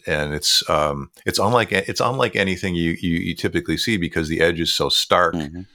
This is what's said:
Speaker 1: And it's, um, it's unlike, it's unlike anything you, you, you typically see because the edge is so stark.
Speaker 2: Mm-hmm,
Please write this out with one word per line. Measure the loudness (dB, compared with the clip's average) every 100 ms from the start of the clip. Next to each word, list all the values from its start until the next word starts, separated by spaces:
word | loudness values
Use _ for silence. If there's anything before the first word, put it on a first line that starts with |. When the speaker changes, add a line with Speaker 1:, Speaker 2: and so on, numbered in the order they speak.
| -4
Speaker 1:
And | -2 -2
it's, | -2 0 0 2
um, | 2 0 -2 -10 -10 -4
it's | 0
unlike, | 2 2 2
it's | 0 0 -2
unlike | 0 0 0 2
anything | 0 0 -2 0
you, | 0 0
you, | 0 -2
you | -2
typically | -4 -2 -2 -2 -2
see | 0 0
because | 0 -2 -2
the | 2
edge | 2 2
is | -2
so | 0 0
stark. | 0 2 4 4
Speaker 2:
Mm-hmm, | 0 -6 -10 -14